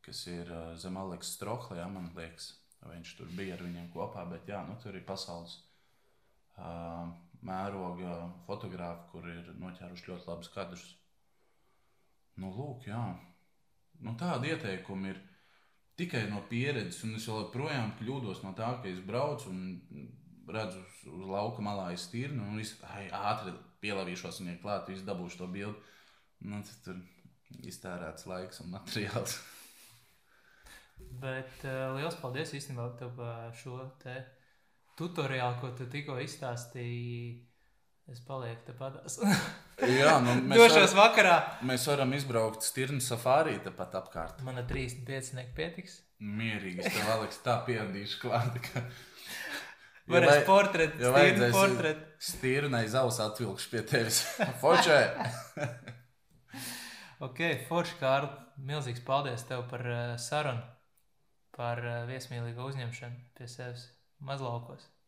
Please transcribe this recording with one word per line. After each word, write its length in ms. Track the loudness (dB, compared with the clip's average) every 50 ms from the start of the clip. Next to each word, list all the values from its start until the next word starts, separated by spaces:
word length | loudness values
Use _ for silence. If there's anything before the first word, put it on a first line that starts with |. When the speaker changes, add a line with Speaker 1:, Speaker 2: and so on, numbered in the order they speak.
Speaker 1:
kas 260 | -16 -12 -12 -12 -10
ir, 220 | -8 -8 -8 -8 -8
eh, 260 | -10 -10 -10 -10 -12
zem 200 | -12 -10 -8 -8
Aleksa 400 | -6 -6 -8 -8 -10 -10 -10 -10
Strohla, 400 | -8 -8 -8 -6 -8 -8 -10 -10
jā, 160 | -8 -8 -8
man 160 | -8 -10 -10 -12 -12
liekas, 380 | -12 -14 -14 -14 -16 -16 -16 -16 -20 _ _ _ _
viņš 340 | -20 -18 -16 -16 -16 -18 -16 -16
tur 80 | -14 -12 -10
bija 180 | -8 -8 -8 -8
ar 60 | -8
viņiem 320 | -8 -10 -10 -10 -12 -12
kopā, 320 | -8 -8 -8 -6 -6 -10 -10 -10
bet 160 | -10 -12 -12
jā, 200 | -10 -10 -10 -10
nu, 100 | -10 -12 -12
tur 140 | -12 -14 -14
ir 80 | -14 -10
pasaules, 540 | -10 -8 -8 -8 -10 -10 -12 -12 -14 -18 -20 -20 _ _ _ _ _ _ _ _ _ _ _ _ _ _ _ _ _ _ -14
ā, 540 | -12 -10 -10 -8 -8 -8 -8 -8 -8 -10 -10 -14 -20 _ -20 -16 -10
mēroga 680 | -8 -6 -6 -6 -6 -6 -6 -6 -6 -8 -8 -8 -8 -6 -8 -8 -10 -12 -14 -10
fotogrāfi, 640 | -10 -10 -8 -8 -10 -10 -8 -8 -8 -10 -10 -14 -18
kur 180 | -18 -14 -12 -12
ir 240 | -12 -12 -14 -16 -14 -14
noķēruši 500 | -14 -14 -14 -14 -16 -16 -16 -16 -14 -14
ļoti 180 | -14 -12 -10 -10
labus 220 | -10 -10 -10 -14
kadrus. 420 | -10 -10 -10 -10 -12 -16 -18 -20 -20 _ _ _ _ _ _ _ _ _ _ _ _ _ _ _ _ _ _ _ _ _ _ _ _ _ _ _ _
Nu, 160 | -12 -10 -10
lūk, 340 | -8 -10 -10 -10 -12 -14 -12
jā. 160 | -10 -8 -6 -6 -6 -8 -10 -14 -20 _ _ _ _ _ _ _ _ _ _ _ _ _ -14
Nu, 140 | -10 -10 -8 -6
tādi 340 | -4 -4 -2 -2 -2 -2
ieteikumi 600 | -2 -2 -2 -4 -4 -6 -6 -8 -6 -6 -4 -6
ir 80 | -6 -8 -12 -20 -20 _ _ _ _ _ _ _ _ _ _ _ _ -8
tikai 260 | -8 -4 -2 -4 -2 -2
no 120 | -4 -8 -6 -4
pieredzes, 540 | -4 -2 -2 0 -2 -2 -4 -6 -8 -8 -8
un 120 | -8 -6
es 120 | -6 -6 -6
vēl 160 | -4 -6 -6
joprojām 480 | -6 -6 -6 -4 -4 -2 -2 -4 -4 -4 -6
kļūdos 440 | -6 -6 -6 -6 -6 -6 -8 -8
no 120 | -10 -12 -8 -4
tā, 140 | -4 -4 -4 -4
ka 60 | -6 -8
es 120 | -8 -8
braucu 500 | -8 -4 -2 -2 0 -2 -2 -6 -8 -10
un 580 | -8 -8 -8 -8 -10 -12 -14 -16 -16 -16 -16 -16 -18 -20 -20 -20 -20 -20 -16 -8
redzu 320 | -6 -6 -6 -6 -8 -12
uz, 220 | -16 -18 -20 -20 -18 -16
uz 140 | -14 -12 -8 -4
lauka 340 | -2 -2 -2 -2 -4 -4
malā 300 | -4 -4 -4 -4 -4 -6
ir 80 | -6 -8
stirnu, 420 | -8 -8 -6 -6 -6 -4 -4 -6
un 160 | -4 -4 -6 -6
viss, 220 | -8 -8 -12 -14
ai, 260 | -16 -14 -12 -12 -12 -8
ātri 460 | -8 -4 -2 -2 -2 -2 -4 -8 -10 -12 -14 -20 _ _
pielavīšos 580 | -6 -4 -2 -2 -2 -4 -6 -6 -8 -10 -10 -8
viņai 180 | -8 -8 -10 -8
klāt, 260 | -6 -4 -4 -4 -4 -6
visu 160 | -10 -10 -6
dabūšu 380 | -6 -6 -6 -6 -10 -10 -10
to 60 | -10 -8
bildi. 280 | -8 -6 -6 -8 -8 -12 -16 -20 -20 -20 -20 _ _ _ _ _ _ _
Nu, 220 | -12 -10 -8 -10
tad 220 | -10 -12 -18 -16 -14
tur 840 | -12 -12 -12 -14 -18 _ _ _ -20 _ _ _ _ -20 -16 -16
iztērēts 600 | -16 -16 -12 -12 -10 -10 -8 -8 -10 -10 -12 -12
laiks 360 | -10 -8 -8 -10 -10 -12 -14
un 80 | -12 -10
materiāls. 640 | -10 -10 -10 -8 -6 -4 -4 -2 -4 -4 -4 -4 -6 -8 -10 -16 -20 -20 -20 -20 -20 -20 -20 -20 -20 -20 _ _ _ _ _ _ _ _ _ _ _ _ _ -20 -20 -20 -20 _ _ -20 -18 -16 -14 -10
Speaker 2:
Bet, 460 | -8 -6 -6 -6 -8 -10 -14 -12 -8
eh, 220 | -6 -4 -4 -4 -4 -4
liels 200 | -4 -4 -4 -6
paldies 380 | -6 -8 -6 -6 -6 -6 -6 -8
īstenībā 380 | -10 -10 -8 -8 -6 -6 -8 -8
tev 160 | -10 -12 -12 -10
par 360 | -10 -10 -8 -8 -10 -12 -14 -14
šo 240 | -14 -12 -12 -10 -10 -12 -14 -16 _
te 120 | -14 -12 -12 -12 -12 -14 -20 _ _ _ _ _ _ _ _ _ _ _ _ -8
tutoriālu, 600 | -8 -6 -4 -2 -2 -2 0 0 0 0 -2 -2
ko 120 | -6 -8 -8
tu 100 | -8 -10
tikko 320 | -8 -8 -8 -8 -6 -6 -6
izstāstīji. 1200 | -6 -6 -8 -8 -6 -6 -6 -6 -8 -10 -10 -8 -6 -6 -6 -6 -6 -6 -8 -8 -8 -10 -12 -14 -16 _ _ _ _ _ _ _ _ _ _ _ _ -18
Es 100 | -18 -16
palieku 440 | -12 -10 -8 -8 -8 -8 -10 -10 -14
tepatās. 540 | -16 -12 -10 -10 -10 -10 -10 -12 -10 -6 0 2 4 4 4 2 -2
<laughs> 480 | -8 -12 -18 -20 -4 0 4 4 6 8
Speaker 1:
Jā, 160 | 8 10 8 8
nu, 140 | 8 6 4 4
mēs 160 | 4 8 12 12
Speaker 2:
Došos 360 | 12 12 12 12 10 10 10
Speaker 1:
var-, 180 | 10 10 10
Speaker 2:
vakarā. 220 | 10 8 10 10 10 8 6 2 -6 -4
Speaker 1:
mēs 220 | -2 0 0 2 2
varam 240 | 2 4 4 4 2
izbraukt 540 | 2 0 -2 0 2 2 2 2 0 0 -2
stirnu 320 | -2 0 0 -2 0 0 -2
safārī 540 | -2 -2 -2 0 4 6 6 6 6 4 0 -4
tepat 340 | -6 -8 -8 -8 -10 -4 -4
apkārt. 480 | -6 -6 -6 -8 -6 -6 -6 -8 -10
Speaker 2:
Man 160 | -8 -8 -6 -6
ar 80 | -4
trīsdesmit 400 | -4 -2 -2 -4 -4 -6 -8 -8
piecinieki 480 | -6 -6 -6 -6 -8 -8 -10 -10 -10 -6
pietiks. 400 | -4 -4 -4 -6 -10 -14 -14 -18 -20 _ _ _
Speaker 1:
Mierīgi, 680 | _ -8 -6 -4 -2 -2 -2 -2 -2 -4 -4 -6 -2
es 80 | -2 -2
tev, 180 | 0 0 2 2
Alex, 280 | 2 2 0 -2 -6 -4
tā 160 | 0 2 2 2
piedīšu 580 | 2 -2 -2 -2 -2 -4 -6 -6 -6 -6 -8 -6
klāt, 380 | -2 0 2 2 2 2 0 -2
ka 220 | -6 -4 -6 -6 -6 -6 -10 -14 -18 -20 -20 -18 -14 -10 -10 -8 -8 -6 -6 -8 -8 -12 -16 -20 -20 -20 _ -20 _ 6
Speaker 2:
Varēs 200 | 8 8 10 12
Speaker 1:
ja 60 | 10
vai-, 120 | 10 10
Speaker 2:
portret, 460 | 10 8 8 8 6 4 2 2 2
Speaker 1:
ja 60 | 2 2
Speaker 2:
stirnu 160 | 4 8 10
Speaker 1:
vajadzēs, 400 | 10 10 10 8 8 6 8 8
Speaker 2:
portret. 480 | 8 8 8 6 4 2 0 0 -2 -6 -16 -14 -8
Speaker 1:
stirnai 640 | -8 -6 -6 -2 0 2 2 2 2 2 2 2 0 2
zausu 340 | 4 4 4 4 2 0
atvilkšu 480 | -2 -2 -2 -2 -4 -4 -2 -6 -6 -4
pie 120 | -4 -4
tevis. 400 | -2 2 2 2 4 4 2 2 2 0 0 0
<laughs> 220 | 0 0 0 4
Fočē! 380 | 8 8 10 10 10 10 10 10 8 6 4 -2 -4 -4 -4 -6 -10 -12 -6
Speaker 2:
<laughs> 420 | -6 -4 -4 -6 -10 -14 -16 -16 -16 -20 _ _ _ _ _ _ -20 _ _ -12 -10 -10 -8 -10 -10 -12 -12 -14 -16 -18 -20 -12 -10
Ok, 180 | -10 -10 -4 0 0 0 2 0
forši, 300 | -2 0 0 0 2 0 -4
Kārl. 320 | 0 4 4 4 4 4 0 -6 -12 -16 -18 _
Milzīgs 420 | -12 -8 -4 -4 -4 -4 -4 -6 -8
paldies 440 | -2 2 2 2 2 0 -4 -6 -6
tev 140 | -6 -6 -6 -4 -6
par, 160 | -6 -4 -4
eh, 320 | -2 -2 -2 -2 -4 -4
sarunu, 480 | -6 -4 -2 0 0 0 0 -2 -2 -6 -8 -18 _ _ _ _ _ _ _ _ _ _ _ _ _ _ _
par, 260 | -10 -6 -4 -2 -2 -2
eh, 220 | -4 -4 -4 -4
viesmīlīgo 640 | -6 -6 -8 -8 -10 -8 -6 -6 -6 -6 -6 -6 -8
uzņemšanu 600 | -6 -6 -6 -6 -6 -8 -8 -10 -10 -12 -12 -14 -20 _
pie 120 | -16 -16
sevis 380 | -14 -12 -10 -10 -10 -10 -12 -14 -18 -20 _ _ _ _
Mazlaukos. 720 | _ -8 -8 -6 -4 -4 -4 -4 -4 -6 -10 -16 -18 -18 _ _ _ _